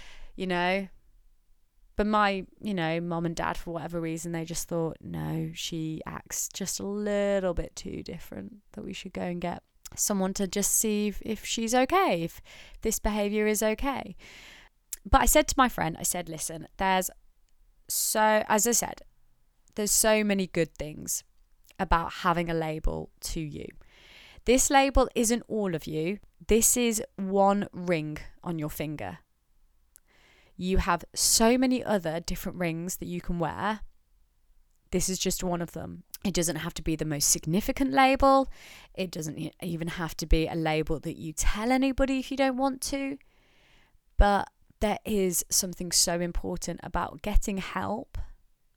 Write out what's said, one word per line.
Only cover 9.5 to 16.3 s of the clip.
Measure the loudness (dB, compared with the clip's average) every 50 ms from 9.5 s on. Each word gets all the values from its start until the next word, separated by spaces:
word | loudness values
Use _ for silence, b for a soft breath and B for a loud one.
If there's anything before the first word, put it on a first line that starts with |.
| -6 -8 -12 _ _ _ -20 -12 -6
someone | -2 0 0 2 2 0 0 0
to | -2 -4 -2
just | -2 0 0 2
see | 2 2 2 2 2 0 0
if, | -2 -2 -4
if | -6 -6 -8 -6 -6
she's | -6 -4 -2 0 2
okay, | 4 4 4 4 4 4 4 4 2 0 -2
if | -4 -6 -10 -20 B B B B B B B
this | B -2 -2 0
behaviour | 0 0 0 0 0 0 0 2 2
is | 2 2 2
okay." | 2 0 0 0 -2 -2 -2 -4 -6 -10 -12 -16 B B B B B B B B B B B _ _ _ -14 -12 0 4
But | 4 6
I | 6
said | 6 6 6 6 6
to | 4
my | 4 4 4
friend, | 4 0 -2 -2 -2
I | -2
said, | -4 -4 -4 -4 -6
"Listen, | -8